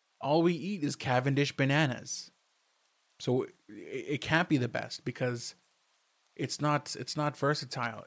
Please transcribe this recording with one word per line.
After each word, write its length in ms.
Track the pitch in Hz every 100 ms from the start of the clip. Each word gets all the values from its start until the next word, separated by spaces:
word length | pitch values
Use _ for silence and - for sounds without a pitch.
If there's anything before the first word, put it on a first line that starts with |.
| _ -
all 220 | 135 160
we 100 | 170
eat 300 | 165 175 202
is 120 | 143 -
Cavendish 600 | 139 127 135 135 143 -
bananas. 760 | 135 143 147 117 - - - _ _ _ _ _ _ _ _ -
So 240 | - 127
it, 80 | - - -
it 520 | 101 87 123 - 143
can't 260 | - 165 175
be 100 | 147
the 100 | 120
best 360 | 117 110 - 131
because 500 | - 127 120 - - _ _ _ _ _ _ _ -
it's 260 | 135 -
not, 340 | 147 147 - -
it's 180 | 123 151
not 180 | 147 -
versatile. 680 | 143 147 131 135 117 110